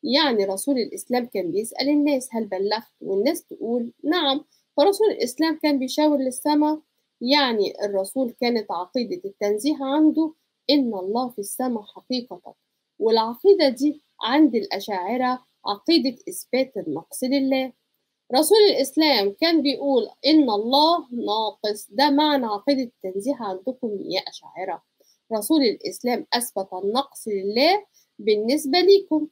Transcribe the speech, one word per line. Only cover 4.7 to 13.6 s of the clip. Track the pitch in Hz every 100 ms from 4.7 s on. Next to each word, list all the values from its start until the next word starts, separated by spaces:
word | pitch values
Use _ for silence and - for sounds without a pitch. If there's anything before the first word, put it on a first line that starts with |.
| -
فرسول | 294 392 427
الإسلام | - 247 - 320 311
كان | 311 285
بيشاور | 254 - 302 285
للسماء، | 262 247 294 302 302 302 _ _ _ _
يعني | 240 285 269 226 196 - 202
الرسول | 196 190 262 254 -
كانت | 240 233 208
عقيدة | 175 180 254 226 180 196
التنزيه | 196 208 208 277 294
عنده | 269 285 311 269 320 - _ _ -
إن | 285 247
الله | 202 185 226 254
في | 233
السماء | 202 - 254 233
حقيقة. | 202 - _ 254 240 175 - - _ _ _ _
والعقيدة | 220 226 220 240 381 392